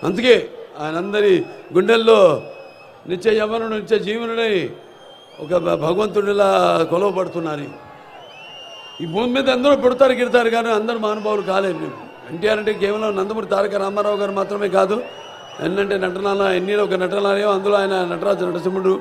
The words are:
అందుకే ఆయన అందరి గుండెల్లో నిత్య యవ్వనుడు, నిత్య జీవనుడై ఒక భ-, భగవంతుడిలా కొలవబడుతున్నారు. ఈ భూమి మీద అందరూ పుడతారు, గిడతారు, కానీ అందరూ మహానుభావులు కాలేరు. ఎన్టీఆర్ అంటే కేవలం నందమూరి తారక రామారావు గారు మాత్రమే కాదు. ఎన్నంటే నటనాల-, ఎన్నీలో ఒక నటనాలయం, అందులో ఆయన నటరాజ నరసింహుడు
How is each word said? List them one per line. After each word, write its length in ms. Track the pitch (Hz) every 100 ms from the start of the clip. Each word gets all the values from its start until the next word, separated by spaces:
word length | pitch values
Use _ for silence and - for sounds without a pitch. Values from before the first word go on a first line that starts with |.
| 156
అందుకే 280 | 190 240 220 - - - -
ఆయన 140 | 151 160
అందరి 300 | 190 208 208 180 - - - 165
గుండెల్లో 440 | 202 226 226 220 185 139 - - - - - - -
నిత్య 220 | 175 214 214
యవ్వనుడు, 360 | 214 226 226 220
నిత్య 180 | 185 220 175
జీవనుడై 460 | 220 233 226 226 196 135 - - - - - - -
ఒక 80 | 151 175 170
భ-, 120 | 170 151
భగవంతుడిలా 640 | 175 214 185 202 202 196 190 180 170 160
కొలవబడుతున్నారు. 760 | 170 202 185 180 165 165 151 139 - - - - - - - - - - - - -
ఈ 20 | 170
భూమి 180 | 175 247 247
మీద 120 | 269 247
అందరూ 180 | 269 277
పుడతారు, 300 | 240 247 269 254
గిడతారు, 300 | 240 233 233 226
కానీ 140 | 233 220
అందరూ 180 | 220 233 214
మహానుభావులు 380 | 214 208 208 185
కాలేరు. 400 | 190 196 165 156 - - - -
ఎన్టీఆర్ 280 | 156 208 214
అంటే 120 | 208 208
కేవలం 340 | 196 208 220 196
నందమూరి 280 | 190 220 202
తారక 220 | 196 196 202
రామారావు 340 | 196 202 208 202
గారు 120 | 202 196
మాత్రమే 280 | 190 202 202 185
కాదు. 200 | 190 214 - - - - - - 160
ఎన్నంటే 300 | 185 196 196
నటనాల-, 480 | 185 180 202 196 196 185
ఎన్నీలో 220 | 185 208 202
ఒక 100 | 185
నటనాలయం, 480 | 180 202 202 196 208 196
అందులో 180 | 196 202
ఆయన 140 | 196 190 180
నటరాజ 320 | 170 190 190 180
నరసింహుడు 440 | 175 170 190 190 190